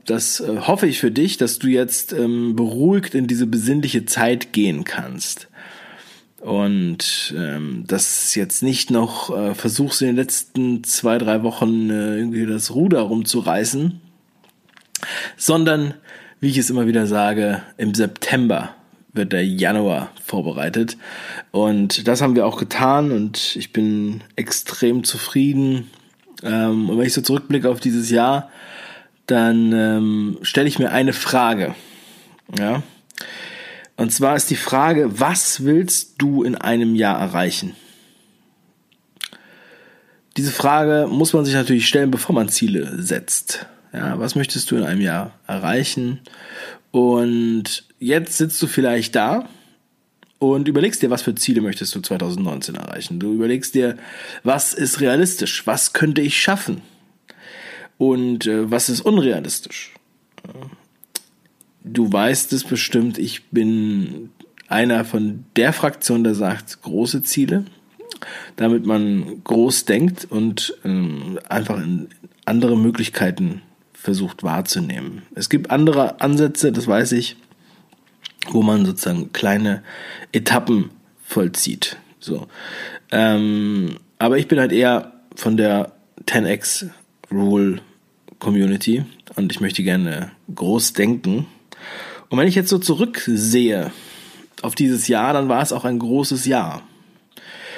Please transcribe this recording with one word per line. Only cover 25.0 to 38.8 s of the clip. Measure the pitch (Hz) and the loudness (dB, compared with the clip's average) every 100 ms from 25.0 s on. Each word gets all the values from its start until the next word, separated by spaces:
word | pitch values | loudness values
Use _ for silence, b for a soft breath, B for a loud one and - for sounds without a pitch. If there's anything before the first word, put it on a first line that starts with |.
zufrieden. | 120 113 - 139 139 139 135 131 113 B B _ _ - | -2 -4 -2 2 2 2 2 0 -4 B B _ _ -12
Ähm, | 117 113 113 110 104 | -4 0 2 2 2
und | 113 | 2
wenn | 127 | 0
ich | |
so | - | 0
zurückblicke | - 139 - 143 123 | 0 0 2 0 2
auf | 123 | 2
dieses | 131 117 113 | 0 0 2
Jahr, | 117 120 139 - B B B B B B _ - | 4 4 2 -2 B B B B B B _ 0
dann, | 123 113 113 113 | 2 4 4 4
ähm, | 113 110 110 107 107 104 - | 4 2 2 2 0 -2 -4
stelle | - - 143 | -2 2 2
ich | 143 | 2
mir | 127 | 0
eine | 123 135 | 2 2
Frage. | - - 127 117 110 78 - B B B B B B - - | 0 0 2 2 2 -2 -6 B B B B B B -10 -4
Ja? | 104 127 - B _ - B B B B B B B - | -2 -2 -6 B _ -18 B B B B B B B -4
Und | 113 | -2
zwar | 117 135 147 | 2 2 2
ist | - | 0
die | 139 | -2
Frage, | - 131 156 156 131 101 | 0 2 4 4 2 2
was | 139 180 - - | 0 2 -2 0
willst | 139 160 185 - - - | 2 2 2 -2 -4 -2
du | 143 139 | 0 2
in | 120 120 | 0 -2
einem | 107 117 117 113 | 0 2 2 4
Jahr | 104 98 | 2 2
erreichen? | 95 85 90 - 95 - b b b b b b b b _ _ | -2 0 0 -2 -8 -12 b b b b b b b b _ _